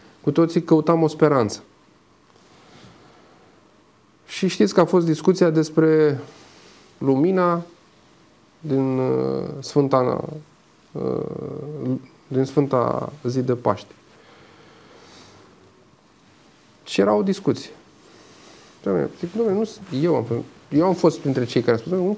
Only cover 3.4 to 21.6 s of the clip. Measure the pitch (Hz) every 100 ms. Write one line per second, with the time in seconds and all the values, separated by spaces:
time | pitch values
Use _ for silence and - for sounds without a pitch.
3.4 | _ _ _ _ _ _ _ _ - -
4.4 | 185 - 208 196 170 185 170 156 - 185
5.4 | 175 160 156 - 160 156 151 135 - -
6.4 | - - - - - _ 135 135 165 190
7.4 | 175 170 170 - _ _ _ _ _ _
8.4 | _ _ 160 135 135 131 127 131 131 135
9.4 | - 143 131 147 139 135 127 - - 151
10.4 | - _ _ _ _ 151 131 127 - -
11.4 | - - 143 151 127 127 - - _ 131
12.4 | 135 151 139 135 120 - - - 123 127
13.4 | 127 120 - 101 - - _ - - -
14.4 | - - - - - - - - - -
15.4 | - - - _ _ _ _ _ _ _
16.4 | _ _ _ _ - - 196 208 196 190
17.4 | - 120 - - - _ - - - -
18.4 | - - - - - 180 139 - 175 208
19.4 | 233 190 220 - - 127 165 143 117 120
20.4 | - - - 139 180 180 175 - 143 135
21.4 | 120 -